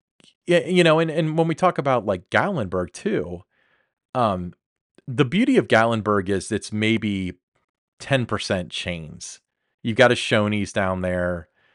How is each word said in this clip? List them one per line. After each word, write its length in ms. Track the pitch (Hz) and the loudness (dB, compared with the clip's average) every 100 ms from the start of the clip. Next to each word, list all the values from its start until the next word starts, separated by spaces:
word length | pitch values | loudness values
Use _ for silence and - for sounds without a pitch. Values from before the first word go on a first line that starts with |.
| _ _ _ _ - | _ _ _ _ 0
y-, 180 | 175 147 | 0 2
you 160 | 180 | 4
know, 160 | 165 156 | 4 4
and, 100 | 165 | 2
and 260 | 151 156 156 | 0 0 0
when 120 | 165 | 0
we 80 | 156 | 2
talk 220 | 180 170 | 0 0
about, 280 | 139 123 101 | 0 0 0
like, 240 | 95 - | -4 0
Gatlinburg 640 | - 165 180 98 90 90 | 0 0 -2 -4 -4 -4
too, 500 | - 208 180 92 87 - _ _ _ _ _ _ | -6 -4 -4 -4 -10 -16 _ _ _ _ _ _
um, 400 | 120 113 92 87 - _ _ _ _ - | -2 0 0 -6 -12 _ _ _ _ -4
the 160 | 117 | -2
beauty 320 | 131 175 262 254 | 0 0 2 2
of 100 | 117 | 4
Gatlinburg 600 | 113 117 113 104 104 92 | 4 4 2 0 0 0
is 240 | 98 - | -2 -2
it's 200 | 104 - | -6 -4
maybe 680 | 107 110 113 110 98 92 - _ _ _ _ _ - | -2 0 0 0 -2 -4 -10 _ _ _ _ _ -16
ten 240 | - 135 117 | -4 -2 -2
percent 440 | 104 - 95 87 | -4 -4 -4 -4
chains. 680 | - 92 85 78 73 - - _ _ _ _ | -10 -8 -10 -12 -16 -18 -20 _ _ _ _
You've 140 | 117 110 | -2 4
got 160 | 123 | 6
a 40 | 120 | 4
Shoney's 560 | - 117 104 104 98 | 2 2 2 0 -2
down 300 | 107 95 92 | -2 -2 -2
there. 460 | 90 90 90 87 85 _ _ | -2 -2 -2 -4 -10 _ _